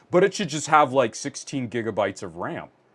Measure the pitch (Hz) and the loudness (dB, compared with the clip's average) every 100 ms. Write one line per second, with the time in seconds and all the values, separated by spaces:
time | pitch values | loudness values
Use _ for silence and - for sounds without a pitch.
0 | _ 180 196 - 175 151 147 156 143 131 | _ 2 2 0 -4 -6 4 4 6 4
1 | 117 - 143 - - 139 120 120 110 104 | 2 -2 -10 -10 -8 -6 -4 -4 -2 -2
2 | 101 98 98 82 113 147 73 _ _ | -2 -4 -12 -10 -8 -8 -12 _ _